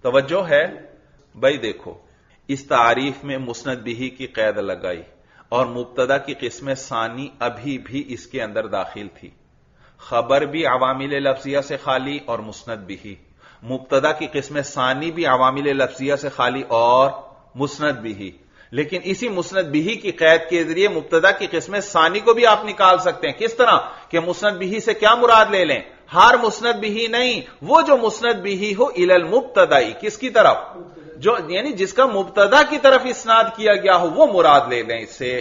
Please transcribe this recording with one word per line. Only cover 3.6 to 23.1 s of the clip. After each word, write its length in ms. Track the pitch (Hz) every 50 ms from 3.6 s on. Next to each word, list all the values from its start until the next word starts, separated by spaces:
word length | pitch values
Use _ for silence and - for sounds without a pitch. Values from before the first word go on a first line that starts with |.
| - 139 131 123
बिही 280 | 107 120 117 113 131 127
की 160 | - - 131 -
कैद 300 | - 113 110 107 98 104
लगाई 420 | 98 98 92 87 92 92 90 82 78 _ _ _ _ _ _ _ _ _
और 140 | 117 123 127 120
मुब्तदा 500 | 117 123 120 120 - 139 127 123 139 139
की 160 | - 151 135
किस्म 380 | - 131 120 - - 143 139 135
सानी 540 | 127 - - 131 113 113 113 117 127 143 143 _ _
अभी 360 | 120 120 117 - - 143 135 123
भी 260 | - - 117 139 143 131
इसके 300 | 123 113 - - - 131
अंदर 280 | 113 107 104 110 110 104
दाखिल 400 | 101 98 92 - - 104 104 98
थी। 260 | _ - - - _ _ _ _ _ _ _ _ _ _ _ _ _ _
खबर 460 | - - 127 120 117 120 135 143 151 139
भी 160 | 143 160 160
अवामिल 520 | 135 127 127 131 127 135 135 135 139 143 139
लफ्जिया 400 | 139 135 131 - - 139 139 143
से 140 | 135 - 143 135
खाली 420 | - 143 131 131 131 139 143 143 - -
और 120 | 117 110
मुस्नद 420 | 107 110 - - - 120 113 107 95
बिही, 320 | 90 98 87 - 104 95 - _ _ _ _ _ - - _
मुब्तदा 480 | 113 117 131 127 131 - 139 135 139 151
की 140 | 156 156 165 -
किस्म 320 | - 143 135 - 147 143 135
सानी 460 | - - 143 127 127 131 139 156 170
भी 140 | 160 170 165
अवामिल 420 | 139 131 127 131 131 131 139 143 147
लफ्जिया 440 | 139 135 131 - - - 135 139 143
से 120 | 135 147 139
खाली 320 | - - 123 123 123 135 135 -
और 560 | 120 117 117 120 123 127 135 139 - - - - - _ _ _ _
मुस्नद 380 | 123 143 143 - - 151 151 139
बिही। 360 | 117 104 113 101 95 101 92 - _ _ _ _ _ - _
लेकिन 300 | 117 131 151 151 185 180 -
इसी 240 | 185 190 - 247 240
मुस्नद 360 | 202 180 165 - 190 190 180
बिही 300 | 147 139 151 160 165 -
की 160 | - - 196
कैद 340 | 165 - 165 160 165 165 165 -
के 120 | 180 170 165
जरिए 240 | 151 160 175 196 208
मुब्तदा 400 | 180 160 - - 170 160 180 196
की 140 | 196 - 208 170
किस्म 320 | - 160 151 - 202 208
सानी 380 | 185 - - 170 160 165 185 214
को 140 | 214 233 233
भी 100 | 233 240
आप 180 | 226 208 - 214
निकाल 320 | 214 190 - 196 185 180 175
सकते 280 | - 180